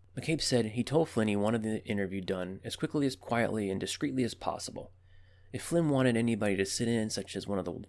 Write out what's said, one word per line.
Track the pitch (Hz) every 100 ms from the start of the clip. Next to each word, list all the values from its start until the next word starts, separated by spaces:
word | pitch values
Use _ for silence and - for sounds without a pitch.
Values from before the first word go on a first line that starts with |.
| - -
McCabe | - 160
said | - 123 110
he | 110
told | 117 147 160
Flynn | - 107
he |
wanted | 101 104 117
the | 110 110
interview | - 101 95 98
done | 92 95 90 95
as | 113 -
quickly, | - 151 139
as | -
quietly, | - 117 113 110 101
and | 95
discreetly | - - 147 131
as | 117
possible. | - - - - - - - - - - - -
If | 127
Flynn | - 170 160
wanted | 135 131 113
anybody | 117 110 104 95
to | 95
sit | - 120
in, | 117 110
such | 104 98
as | 98 -
one | 98
of |
the | 90 87